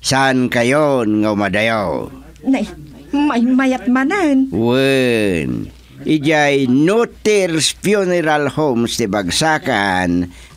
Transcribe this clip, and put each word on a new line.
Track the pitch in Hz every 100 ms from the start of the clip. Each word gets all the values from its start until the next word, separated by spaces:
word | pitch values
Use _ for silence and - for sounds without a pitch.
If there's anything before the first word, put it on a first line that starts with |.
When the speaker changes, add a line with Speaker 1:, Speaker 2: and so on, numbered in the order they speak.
Speaker 1:
Saan | - 131 135 131 123
kayo | 123 120 147 147 131
nga | 107 107 107
umadayo? | 101 98 101 113 113 90 65 53 - - -
Speaker 2:
Nay, | - 254 - 156 143 - -
may | 277 294 240
mayat | 240 262 262 254 -
manen. | 262 269 403 311 269 269
Speaker 1:
Wen, | 110 - 131 135 135 123 113 104 85 65 57 92 - - 131
ijay | 143 156 139 151 143 139 127
Notil's | 131 160 226 226 - 220 208 185 160 -
Funeral | - 180 208 185 175 156 151 143
Homes | 151 151 117 113 -
ti | 107
Bagsakan, | 104 87 - 160 156 139 107 101 92 90 87 87 - -